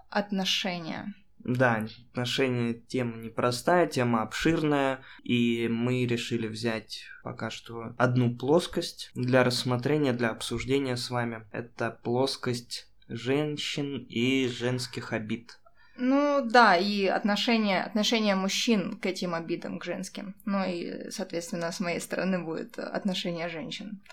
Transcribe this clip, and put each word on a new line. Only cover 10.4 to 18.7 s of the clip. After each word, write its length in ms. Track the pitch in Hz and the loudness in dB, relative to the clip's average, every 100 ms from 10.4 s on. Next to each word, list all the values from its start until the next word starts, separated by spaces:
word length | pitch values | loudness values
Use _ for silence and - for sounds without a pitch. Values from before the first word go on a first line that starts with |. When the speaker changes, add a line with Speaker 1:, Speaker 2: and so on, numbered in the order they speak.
| - 117 113 139 135 123 | -4 -4 0 0 0 -2
Speaker 2:
с 120 | - | -2
вами. 360 | 123 117 113 - | -2 -2 -6 -8
Это 460 | 113 117 - 117 113 | -10 -8 -4 -4 -4
плоскость 840 | 110 120 135 - 127 120 - - - - - | -2 2 2 0 -4 -4 -6 -12 -14 -20 -12
женщин 960 | 120 120 143 151 147 - - 143 135 120 | -6 0 2 0 -2 -4 -4 -4 -6 -4
и 400 | 117 123 135 127 | 0 4 4 2
женских 640 | 120 120 127 - 127 - | 0 -2 -2 -4 -8 -6
обид. 460 | 113 107 113 - - - - - - | -4 -4 -8 -8 -20 -20 -20 -16 -4
Speaker 1:
Ну 500 | 254 277 294 285 233 | 2 4 4 2 6
да, 300 | 240 220 175 | 8 8 6
и 300 | 202 208 190 | 4 2 2
отношение, 760 | - 208 202 - 226 208 180 | 2 2 0 2 2 4 2
отношение 540 | - 214 214 233 208 190 | 0 0 2 2 2 2
мужчин 600 | 196 - - | 0 0 2